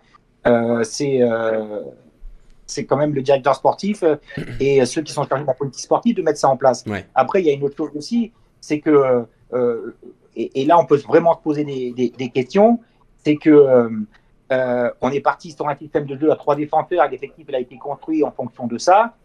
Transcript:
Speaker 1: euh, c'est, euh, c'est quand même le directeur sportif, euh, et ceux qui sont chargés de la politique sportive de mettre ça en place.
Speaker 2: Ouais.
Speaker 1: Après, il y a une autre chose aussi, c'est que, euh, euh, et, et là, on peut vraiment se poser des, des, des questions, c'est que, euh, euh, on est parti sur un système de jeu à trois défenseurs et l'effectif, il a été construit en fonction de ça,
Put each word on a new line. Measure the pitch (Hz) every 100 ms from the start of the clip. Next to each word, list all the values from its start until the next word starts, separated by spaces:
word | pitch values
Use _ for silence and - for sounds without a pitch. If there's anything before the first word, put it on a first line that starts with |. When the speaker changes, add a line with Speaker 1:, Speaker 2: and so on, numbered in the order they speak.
| _ _ _ _ -
Speaker 1:
euh, | 120 117 117
c'est, | 113 - 143 131
euh, | 120 113 113 110 107 104 71 62 _ _ - - _ - -
c'est | -
quand | 120 139
même | 151
le | 139
directeur | 131 139 135 131
sportif, | 143 - 196 208
euh, | 170 147 - - - -
et | 135 139 123
ceux | -
qui | 147
sont | - 135
chargés | 135
de | 127
la |
politique | 131 139 -
sportive | - 156 240 185
de |
mettre | 160 147
ça | -
en | 127
place. | 135 120 -
Speaker 2:
Ouais. | 101 95 -
Speaker 1:
Après, | 127 202
il | 165
y |
a |
une | 139
autre | 143 -
chose | 151 151
aussi, | - 240 220 _ _ _
c'est | - 151
que, | 160
euh, | 147 131 123 113 _ _
euh, | 123 120 117 107 - - - _ -
et, | 113 135
et | 139
là, | 170
on | 151
peut | 147
vraiment | - 151 165
se | 160
poser | 160 147
des, | 147 135 123
des, | 120 123 -
des | 127
questions, | 135 123 196 214 233 _ _ _ _
c'est | - 151
que, | 160
euh, | 147 139 127 117 110 107 _ _ _ -
euh, | 127 127 123 120 -
on | 127
est | 143
parti | 143 139 175
sur | 143 147
un | 143
système | 151 156 147
de | 135
jeu | 156
à | 139
trois | - 147
défenseurs | 143 156 151 175 147
et |
l'effectif, | 127 135 - 147
il | 131
a |
été | 123 123
construit | 143 135 - 160
en | 135
fonction | - 123 - 123
de | 117
ça, | - 196 233 -